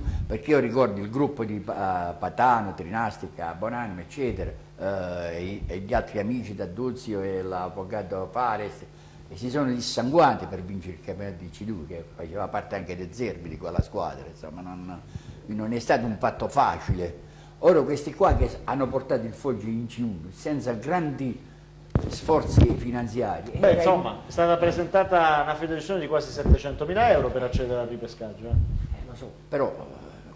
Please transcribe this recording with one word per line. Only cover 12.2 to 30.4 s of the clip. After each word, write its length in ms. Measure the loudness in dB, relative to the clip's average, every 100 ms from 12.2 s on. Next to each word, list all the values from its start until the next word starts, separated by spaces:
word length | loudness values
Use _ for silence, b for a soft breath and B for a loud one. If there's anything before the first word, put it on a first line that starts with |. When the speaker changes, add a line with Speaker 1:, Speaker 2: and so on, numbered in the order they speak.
| -10 -6 -4
Speaker 1:
parte 300 | -4 -4 -6
anche 180 | -6 -8
De 120 | -8
Zerbi 380 | -4 -4 -4 -10
di 100 | -8
quella 240 | -2 0
squadra, 440 | 0 -2 -4 -6 -12
insomma, 320 | -14 -14 -12
non, 400 | -12 -12 -12 -12 -12 B B B -8
non 260 | -6 -2
è 60 | -2
stato 260 | 2 2 2
un 120 | 0
fatto 280 | 0 0 0
facile. 840 | 4 4 2 -2 -2 -2 -6 B B B 4
Ora 160 | 6 8
questi 300 | 6 0 -2
qua 220 | 2 4
che 160 | 6 2 0
hanno 240 | -4 0 0
portato 360 | 0 0 0
il 80 | -2
Foggia 360 | -4 -2 -2 -2
in 180 | -4 -4
C 120 | -4
uno 300 | -4 -4 -8
senza 380 | -10 -4 -2 -2
grandi 680 | -4 0 0 0 -2 -4 -6 B B B -20 -2 0 0
sforzi 680 | -4 2 4 6 6 6
finanziari, 800 | 6 -2 -4 -2 -2 -2 -2 -6
Speaker 2:
Beh, 180 | 4 6
Speaker 1:
eh, 40 | 6
Speaker 2:
insomma, 420 | 6 4 2 -6 -4
è 40 |
stata 240 | 2 4 6
presentata 840 | 4 2 2 4 6 6 6 6
una 100 | 4
federazione 460 | 0 -2 -4 -2 -2
di 80 | 0
quasi 240 | 0 0
settecentomila 800 | 0 6 6 6 -4 -2 4 6
euro 160 | 6 4
per 140 | 0
accedere 340 | 0 0 0 0
al 80 | -2
ripescaggio, 600 | -6 -10 -10 -12 -10 0
eh. 20 |
Speaker 1:
Eh, 580 | 2 2 0 -4 -6 -10
lo 60 |
so, 160 | -12 -14 -16 -6
però, 200 | -2 0
eh, 640 | -2 -10 -14 -16 -16 -18 -10